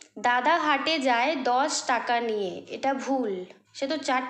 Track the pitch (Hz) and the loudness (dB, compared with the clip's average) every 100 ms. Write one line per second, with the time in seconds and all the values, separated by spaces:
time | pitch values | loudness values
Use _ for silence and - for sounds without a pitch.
0 | - 214 247 247 277 339 302 269 294 320 | -20 -2 2 2 4 2 2 2 2 0
1 | 262 233 269 302 240 247 302 - - 233 | 2 2 2 0 0 2 2 -2 0 0
2 | 233 240 233 214 190 185 185 226 269 254 | 0 0 0 -2 -4 -6 -10 -4 -2 -2
3 | 226 269 220 185 185 - _ - 269 311 | -2 -2 -2 -4 -8 -16 _ -8 -4 -2
4 | - 262 | 0 -2